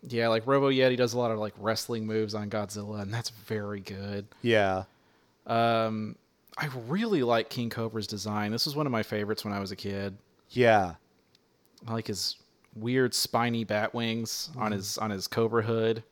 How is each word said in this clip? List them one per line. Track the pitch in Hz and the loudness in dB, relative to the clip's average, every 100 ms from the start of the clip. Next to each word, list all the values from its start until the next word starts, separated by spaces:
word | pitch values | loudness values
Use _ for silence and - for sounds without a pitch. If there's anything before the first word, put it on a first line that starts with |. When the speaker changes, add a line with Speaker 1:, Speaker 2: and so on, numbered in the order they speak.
| 147 | -4
Speaker 1:
Yeah, | 120 117 | 0 4
like, | 113 113 | 2 4
Robo | 139 139 | 4 6
Yeti | 131 131 123 | 6 4 6
does | 123 | 2
a | 117 | 2
lot | 120 | 0
of, | 110 | 0
like, | 107 - | -4 -4
wrestling | 104 110 - 117 110 | -2 -2 -2 -4 -2
moves | 110 107 | -2 -2
on | 107 104 | -4 -4
Godzilla, | 107 101 104 101 107 | -4 -4 -8 -8 -8
and | 101 | -6
that's | 110 117 | -6 -6
very | - - 110 104 104 | -10 -6 -6 -4 -8
good. | 95 98 101 101 101 - | -8 -10 -6 -6 -8 -4
Speaker 2:
Yeah. | 120 113 98 95 98 _ _ _ _ _ - | 4 6 6 2 -2 _ _ _ _ _ -2
Speaker 1:
Um, | 117 117 117 113 110 107 117 _ _ _ - | 2 2 2 0 -2 -8 -12 _ _ _ -8
I | 151 131 117 | -8 -8 -4
really | 170 226 190 | -2 2 2
like | 120 117 113 | 4 4 2
King | - 117 | -4 -4
Cobra's | 113 113 110 101 | -2 -4 -4 -6
design. | 104 101 104 104 | -6 -4 -2 -2
This | 113 156 | 0 -2
was | 143 | 0
one | 147 | 0
of | |
my | 117 | 0
favorites | 107 107 104 107 107 | -2 -2 -2 -4 -2
when | |
I | 101 | -4
was | 98 | -4
a | 98 | -6
kid. | 101 98 98 95 _ _ _ | -6 -4 -6 -8 _ _ _
Speaker 2:
Yeah. | 123 120 110 90 82 _ _ _ _ _ _ _ _ 117 | 2 6 6 4 -6 _ _ _ _ _ _ _ _ -8
Speaker 1:
I | |
like | 113 110 | -8 -6
his | 98 - - _ _ _ - | -4 -6 -6 _ _ _ -8
weird | 113 127 123 | 0 2 2
spiny | - - 120 120 117 | 2 0 2 2 0
bat | 110 104 107 | 0 0 0
wings | 120 117 113 113 - - 131 | -2 -2 -2 -4 -6 -8 -4
on | |
Speaker 2:
Mm-hmm. | 110 | -2
Speaker 1:
his, | 101 95 - | -2 -4 -4
on | 110 | -4
his | 101 90 | -4 -4
Cobra | - 113 113 | 0 2 2
hood. | 110 113 113 113 - | 0 0 2 0 -6